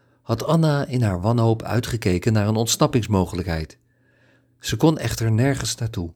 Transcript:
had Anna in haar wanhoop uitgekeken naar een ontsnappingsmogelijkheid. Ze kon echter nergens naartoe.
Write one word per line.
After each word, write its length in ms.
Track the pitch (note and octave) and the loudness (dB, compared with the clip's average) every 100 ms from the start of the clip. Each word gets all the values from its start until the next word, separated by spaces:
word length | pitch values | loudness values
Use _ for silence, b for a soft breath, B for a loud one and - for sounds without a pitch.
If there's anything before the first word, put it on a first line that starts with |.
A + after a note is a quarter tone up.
| b b | b b
had 220 | - A2+ | -4 -4
Anna 420 | - E3 D#3+ C#3+ - | 0 2 2 0 -2
in 160 | B2 | 0
haar 200 | G#2+ F2 | 0 0
wanhoop 420 | G#2 A#2 A2+ A2+ | 0 2 2 2
uitgekeken 720 | F#2 A2 - A#2+ G2 F2+ A#2 | -2 -2 -2 -2 0 0 2
naar 140 | A2 G2+ | 2 2
een 80 | A2 | 0
ontsnappingsmogelijkheid. 1200 | A#2 - D3+ B2 G2+ G2 F2 F2 F2 D#2+ D#2+ - b b b b b b b b | 0 0 2 2 2 0 0 -2 -4 -4 -6 -14 b b b b b b b b
Ze 180 | - A2 | -8 2
kon 200 | D#3+ D#3 | 2 2
echter 340 | A2+ A2+ A2+ | -4 -2 0
nergens 440 | A2 C#3 B2+ A#2 - | 2 2 0 -4 -6
naartoe. 380 | A2 G2 E2+ | -6 -6 -8